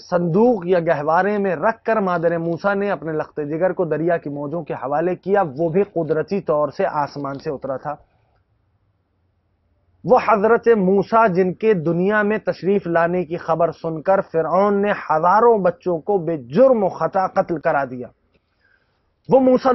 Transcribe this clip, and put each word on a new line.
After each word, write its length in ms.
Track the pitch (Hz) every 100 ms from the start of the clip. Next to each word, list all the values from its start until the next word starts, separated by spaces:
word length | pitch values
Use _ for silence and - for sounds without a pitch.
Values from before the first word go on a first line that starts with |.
| -
صندوق 560 | 180 175 165 240 226 170
یا 120 | 185 165
گہوارے 500 | 151 147 165 190 208
میں 180 | 196 160
رکھ 280 | 196 220 -
کر 120 | 220 190
مادر 280 | 175 165 170
موسیٰ 380 | 165 165 196 202
نے 160 | 202
اپنے 200 | 170 156
لخت 260 | 156 - - 147
جگر 200 | 160 185
کو 120 | 180 175
دریا 320 | 151 165 170
کی 120 | 151
موجوں 340 | 143 143 165
کے 100 | 151 135
حوالے 320 | 127 147 170 180
کیا، 260 | 180 202 175 127
وہ 120 | 170
بھی 140 | 165 202
قدرتی 480 | - 156 156 151 196 -
طور 180 | 151 147 -
سے 80 | 147 151
آسمان 360 | 143 - 139 139
سے 100 | 160
اترا 260 | 131 135 131
تھا۔ 180 | 151 147 _ _ _ _ _ _ _ _ _ _ _ _ _ _ _ _ _ _ _ _
وہ 140 | 156 240 -
حضرت 400 | 214 214 233 233 226
موسیٰ 500 | 185 196 185 226 226
جن 200 | 175 185
کے 200 | 180 220
دنیا 480 | 202 156 170 185 214
میں 160 | 208 214 -
تشریف 420 | 170 170 202 175
لانے 360 | 170 170 180 156
کی 120 | 170
خبر 340 | - 160 165 156
سن 200 | 165 160
کر 200 | 147 196 190
فرعون 500 | 160 160 175 208 202
نے 100 | 202 196
ہزاروں 560 | - 156 175 202 240 220 175
بچوں 320 | 170 175 170
کو 180 | - 202 160
بے 120 | 160 120 151
جرم 280 | 262 240
و 60 | 190
خطا 360 | - 160 190 185 196
قتل 240 | 190 165
کرا 240 | 165 147 139
دیا، 160 | 127 113 _ _ _ _ _ _ _ _ _ _ _ -
وہ 100 | 254
موسیٰ 340 | 254 254 269